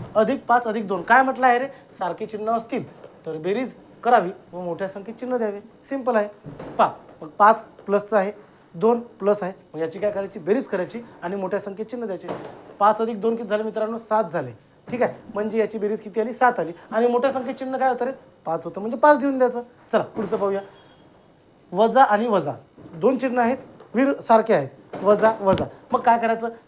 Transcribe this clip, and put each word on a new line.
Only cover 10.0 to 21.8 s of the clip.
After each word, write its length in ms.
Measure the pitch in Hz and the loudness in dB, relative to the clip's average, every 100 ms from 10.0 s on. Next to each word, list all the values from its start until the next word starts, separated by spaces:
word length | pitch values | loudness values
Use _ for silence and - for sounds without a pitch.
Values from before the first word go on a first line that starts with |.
| 208 | -2
करायची? 280 | 190 196 214 | -2 -6 -6
बेरीज 280 | 156 240 226 | -2 0 0
करायची 360 | 190 175 226 233 - | -4 -4 -8 -14 -12
आणि 140 | 175 196 | -8 -6
मोठ्या 240 | 185 202 | -4 -4
संख्येत 260 | 202 190 220 | -6 -10 -10
चिन्ह 200 | 247 220 | -8 -8
द्यायचे. 220 | 175 175 151 - - - - | -8 -8 -10 -12 -18 -12 0
पाच 220 | 202 214 | 2 2
अधिक 200 | 226 214 | -2 -2
दोन 160 | 226 226 | -2 -2
किती 120 | 214 | -2
झाले 140 | 208 | -4
मित्रांनो? 360 | 220 214 214 233 | -2 -4 -4 -6
सात 260 | - 220 | -2 -2
झाले. 280 | 190 160 127 113 _ _ - | 0 -4 -6 -10 _ _ -8
ठीक 120 | 240 | -2
आहे, 120 | 247 - - | -2 -4 -10
म्हणजे 240 | 202 214 220 | -4 -2 0
याची 200 | 208 226 | -2 -2
बेरीज 220 | 202 214 | -4 -4
किती 200 | 214 220 | -6 -4
आली? 120 | 226 | -4
सात 280 | 233 254 240 | 2 2 2
आली. 120 | 165 170 - | -4 -8 -6
आणि 140 | 214 240 | 0 2
मोठ्या 260 | 240 269 | 2 0
संख्येत 220 | 262 247 | -2 -6
चिन्ह 240 | - 262 262 | -8 -6 -2
काय 100 | 262 | 0
होतं 160 | 247 | 0
रे? 80 | - 170 - _ | -4 -6 -14 _
पाच 200 | - 165 | -6 -6
होतं, 160 | 170 190 | -6 -8
म्हणजे 160 | 214 240 | -6 2
पाच 220 | 302 294 | 6 6
देऊन 200 | 277 262 | 4 2
द्यायचं. 240 | 247 240 240 - - | 0 0 -10 -16 -2
चला, 100 | 214 | 0
पुढचं 340 | - - 190 208 | 0 -4 -4 0
पाहूया. 240 | 196 196 196 - - - - - _ _ _ _ - | 0 -2 -6 -16 -20 -20 -20 -20 _ _ _ _ -6
वजा 300 | 180 | 2